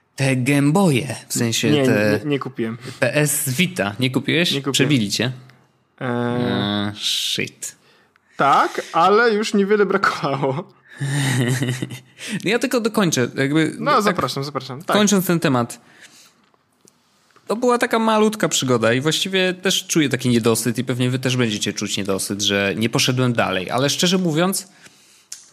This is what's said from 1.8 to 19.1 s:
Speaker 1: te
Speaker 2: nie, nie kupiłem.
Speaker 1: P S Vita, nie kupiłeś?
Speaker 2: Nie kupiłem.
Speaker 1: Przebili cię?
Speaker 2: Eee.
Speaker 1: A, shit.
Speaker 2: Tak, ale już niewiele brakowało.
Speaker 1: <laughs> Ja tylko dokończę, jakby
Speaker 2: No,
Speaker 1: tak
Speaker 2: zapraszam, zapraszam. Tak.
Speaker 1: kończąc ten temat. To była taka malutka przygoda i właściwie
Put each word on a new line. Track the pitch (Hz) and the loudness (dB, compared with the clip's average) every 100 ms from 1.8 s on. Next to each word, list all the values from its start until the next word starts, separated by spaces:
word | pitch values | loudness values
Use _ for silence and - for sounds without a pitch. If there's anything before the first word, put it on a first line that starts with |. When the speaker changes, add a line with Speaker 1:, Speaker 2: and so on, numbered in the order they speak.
| 131 | 4
Speaker 1:
te | 107 104 104 | 4 2 2
Speaker 2:
nie, | 151 | 0
nie | 143 | -4
kupiłem. | 135 123 110 117 - - | -4 -6 -6 -6 -12 -2
Speaker 1:
P | 127 147 | 0 2
S | 151 - - | 2 0 -2
Vita, | 131 180 - 98 101 | 0 0 0 -4 -2
nie | 131 | -2
kupiłeś? | 131 131 139 175 | 0 0 0 2
Speaker 2:
Nie | 139 | 0
kupiłem. | 139 | -2
Speaker 1:
Przebili | 127 143 143 101 | 0 2 2 0
cię? | - 113 127 - - _ _ _ - | -2 -4 -6 -14 -20 _ _ _ -10
Speaker 2:
Eee. | 131 120 120 120 123 | -6 -4 -2 -2 -2
Speaker 1:
A, | 123 101 104 104 104 | -2 -2 -2 -4 -6
shit. | - - - - 101 - - - _ _ _ _ _ - | -6 -4 -4 -4 -6 -8 -14 -14 _ _ _ _ _ 0
Speaker 2:
Tak, | 139 165 330 - - | 4 4 2 -2 -4
ale | 165 180 208 240 | 2 4 4 4
już | 208 220 | 2 0
niewiele | 208 196 208 196 | 0 2 2 2
brakowało. | 190 196 - 151 139 139 135 190 _ _ - | 2 0 0 -4 -2 -2 -4 -8 _ _ -10
Speaker 1:
<laughs> | 139 143 135 127 123 127 127 127 127 - - - - 214 | -4 -2 0 0 0 0 -2 -4 -8 -12 -18 -16 -10 -6
Ja | - 233 | -2 -2
tylko | 262 254 | 0 -2
dokończę, | 220 220 185 139 117 - | -2 0 0 2 0 0
jakby | 135 151 156 - | 0 2 0 -2
Speaker 2:
No, | 233 | 0
Speaker 1:
tak | 277 | 2
Speaker 2:
zapraszam, | 214 180 131 143 | 2 0 -2 -4
zapraszam. | 139 139 127 123 | -8 -8 -10 -10
Tak. | - 196 | -2 2
Speaker 1:
kończąc | 208 196 180 | 4 2 2
ten | 170 | 0
temat. | 160 127 117 - _ - - - - _ _ _ _ _ _ _ _ _ _ _ - | 2 2 0 -6 _ -20 -20 -20 -20 _ _ _ _ _ _ _ _ _ _ _ -8
To | 240 | -2
była | 247 240 | 2 2
taka | 240 233 | 2 2
malutka | 226 220 214 214 165 | 2 4 2 2 -2
przygoda | - 131 120 113 | 0 2 2 4
i | 123 | 2
właściwie | 151 | 0